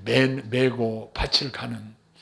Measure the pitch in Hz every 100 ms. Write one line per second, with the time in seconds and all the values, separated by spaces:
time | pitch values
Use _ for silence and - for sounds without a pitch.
0 | 101 123 131 131 110 123 131 117 113 110
1 | 104 - - - 139 - 120 113 107 -
2 | _ _